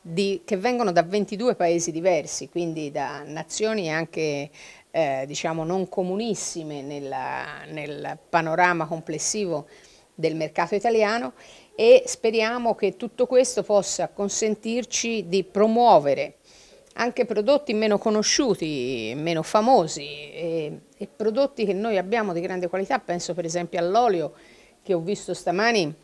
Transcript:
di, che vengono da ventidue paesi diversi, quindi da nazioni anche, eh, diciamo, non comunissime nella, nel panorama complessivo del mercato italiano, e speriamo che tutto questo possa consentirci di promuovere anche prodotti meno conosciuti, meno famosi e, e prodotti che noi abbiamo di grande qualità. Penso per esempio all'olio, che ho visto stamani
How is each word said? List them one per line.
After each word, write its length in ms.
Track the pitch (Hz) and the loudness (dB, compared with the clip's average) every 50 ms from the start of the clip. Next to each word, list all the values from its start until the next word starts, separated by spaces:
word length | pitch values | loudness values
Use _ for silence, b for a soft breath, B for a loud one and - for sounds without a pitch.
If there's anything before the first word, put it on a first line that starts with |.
di, 400 | _ 170 165 180 202 196 196 180 - | _ -6 -2 -2 0 0 -2 -4 -4
che 140 | - 214 | -4 -4
vengono 340 | 185 190 247 247 240 240 196 | -2 0 -2 0 0 0 2
da 120 | 170 170 165 | 2 2 2
ventidue 500 | 170 196 208 196 - 208 185 240 254 208 | 2 0 -2 -2 -2 -4 -2 0 0 0
paesi 380 | - 180 170 175 170 160 170 | 2 2 2 2 0 0 -4
diversi, 580 | 156 160 170 190 180 156 120 - - - 139 135 | -6 0 2 2 2 2 -2 -4 -10 -10 -10 -8
quindi 400 | _ 170 175 165 160 156 151 143 | _ -4 -4 -4 -4 -6 -8 -6
da 320 | 147 151 139 123 139 143 147 | -6 -6 -6 -6 -8 -10 -12
nazioni 680 | 147 151 160 160 - - - 214 220 220 214 180 160 | -12 -12 -12 -10 -8 -6 -4 -2 -2 -2 -2 -2 -2
anche, 580 | 156 160 165 160 - 165 160 151 143 143 143 151 B B B B B B B _ | -2 -2 -4 -4 -4 -4 -4 -2 -2 -4 -6 -10 B B B B B B B _
eh, 360 | - 165 160 139 135 135 135 | -2 0 0 0 0 -2 -4
diciamo, 360 | 143 151 - - 165 160 165 160 | -6 -6 -6 -4 -4 -4 -2 -2
non 240 | 160 180 190 185 | -2 -2 -2 -2
comunissime 920 | 185 - - 185 180 185 202 233 233 196 - - - - 170 160 156 147 143 | -2 -2 -4 -2 -2 -2 -4 -2 -2 -4 -4 -4 -8 -8 -8 -8 -8 -10 -10
nella, 840 | 135 143 147 143 139 135 135 131 131 135 135 127 135 147 147 143 151 151 | -10 -10 -10 -8 -8 -6 -6 -6 -6 -6 -6 -6 -8 -10 -12 -14 -14 -12
nel 480 | 156 156 147 143 147 143 147 147 147 156 _ | -10 -10 -8 -8 -10 -8 -8 -10 -10 -12 _
panorama 600 | _ - 165 160 160 160 170 175 180 175 165 160 | _ 0 2 2 2 2 4 4 4 4 2 -2
complessivo 800 | 151 170 165 160 - 160 151 - - - 214 208 175 165 143 147 B B B B B B B B B _ | -4 -4 -8 -6 -8 -8 -4 -4 -4 -2 -2 -2 -2 -4 -4 -6 B B B B B B B B B _
del 200 | - 160 160 156 | -2 -2 -2 0
mercato 380 | 160 156 147 - - 170 170 214 | -2 -4 -2 0 -2 -2 0 0
italiano, 600 | 202 202 233 226 220 214 202 220 233 254 254 - B B B B B B B B | 0 0 2 2 4 2 2 0 -2 -4 -6 -10 B B B B B B B B
e 260 | - 220 233 254 - - | 4 8 10 10 10 8
speriamo 680 | - - - - 226 220 226 220 220 240 247 240 233 202 | 4 -8 -2 -2 0 2 2 0 0 -2 0 0 -2 0
che 220 | - 214 190 175 | 2 0 -2 -2
tutto 300 | - 240 214 _ - 247 | -4 -10 -10 _ -2 -2
questo 360 | - 262 254 262 254 - 214 | 4 4 4 4 4 0 -2
possa 460 | 185 - 208 202 - - - - 175 | 0 4 2 2 2 2 -4 -4 -4
consentirci 1200 | - - - 202 196 - - 226 214 214 214 - 226 226 247 226 - - - - 233 226 220 180 | -4 -2 -4 -4 -4 -2 0 0 0 0 -2 -2 -4 -2 -2 -4 -2 -4 -4 -2 -2 -2 -4 -2
di 160 | 170 175 196 180 | 0 0 0 0
promuovere 920 | - - 196 208 226 220 240 240 233 196 156 143 143 135 135 143 151 - _ B B B B B B B B B B B | 0 2 4 4 4 6 6 8 8 8 8 8 4 0 0 -2 -6 -8 _ B B B B B B B B B B B
anche 320 | - 226 247 233 - 240 | -2 -2 -2 0 -2 -2
prodotti 480 | - 220 214 208 240 294 285 294 - 214 | 0 0 0 4 4 4 4 2 0 0
meno 240 | 214 220 214 208 | 0 2 2 2
conosciuti, 1120 | 196 - 233 214 214 214 - - - 294 240 190 - 170 156 151 135 123 127 135 117 110 110 120 | 2 2 2 2 2 2 2 2 2 2 2 2 0 -2 -4 -2 -2 -2 -4 -4 -4 -4 -6 -6
meno 260 | 147 156 170 170 156 - | -4 -2 0 0 -2 -2
famosi 600 | - - 214 220 240 269 220 165 151 - 147 143 147 147 147 147 147 | 2 2 4 6 6 6 6 4 2 -4 -10 -10 -12 -12 -14 -14 -14
e, 480 | - - 170 165 165 165 151 151 160 156 - _ _ | -10 -8 -6 -4 -2 -2 -4 -4 -8 -12 -16 _ _
e 140 | _ 208 - _ | _ -14 -14 _
prodotti 520 | _ 220 220 214 262 277 269 - - 220 | _ -2 -2 0 0 0 0 0 -2 -2
che 80 | 196 180 | -2 0
noi 240 | 190 214 233 214 | -2 -2 0 -2
abbiamo 340 | 185 175 185 220 233 214 202 | -2 0 0 -2 -2 0 -2
di 80 | 170 170 | -4 -4
grande 300 | 170 180 185 185 185 - | -4 -4 -4 -4 -4 -4
qualità. 300 | - 190 196 - 269 247 | -2 -4 -2 -2 -2 -4
Penso 340 | - - 175 175 - - 170 | -2 -4 -6 -4 -4 -6 -6
per 100 | 180 165 | -6 -4
esempio 340 | 165 165 175 175 170 - | -4 -4 -4 -4 -4 -4
all'olio, 540 | 175 170 175 190 226 247 233 190 170 151 143 B B B B B B B B B B | -2 -2 2 2 4 4 4 2 0 -2 -6 B B B B B B B B B B
che 120 | _ - 185 | _ -2 -2
ho 80 | 170 | -2
visto 320 | 165 180 208 - - - 180 | 0 -4 -6 -6 -4 -8 -8
stamani 600 | - - 185 170 190 214 233 233 214 170 147 151 - | -4 -2 -2 0 2 2 2 2 2 0 0 -4 -10